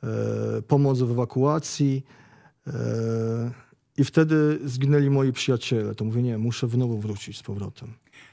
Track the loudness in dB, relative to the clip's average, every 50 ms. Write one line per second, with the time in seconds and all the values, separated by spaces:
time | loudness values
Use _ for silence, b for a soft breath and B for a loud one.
0 | -6 -4 -4 -4 -2 -2 -2 -2 -2 -2 -4 -4 0 2 4 4 4 4 2 2
1 | 0 0 0 -2 -2 -2 0 0 2 2 2 0 0 -2 -2 0 0 0 0 -2
2 | -4 b b b b b b b b b b _ _ -10 -8 -6 -4 -4 -2 -2
3 | -2 -2 -2 -2 -2 -2 -2 -2 -4 -6 -8 B B B _ _ _ _ _ 0
4 | 0 4 4 4 4 6 4 4 4 2 0 0 -4 -6 -2 0 2 4 4 4
5 | 4 4 4 4 2 2 0 -2 0 0 0 0 0 0 0 0 0 -2 -4 -4
6 | -4 -2 0 0 0 0 0 0 -2 -2 -2 -2 -2 0 0 0 0 0 -2 -4
7 | -4 -6 -6 -8 -10 -12 -14 -16 -12 -10 -8 -8 -8 -10 -10 -14 -18 -18 -18 -20
8 | _ b b b b b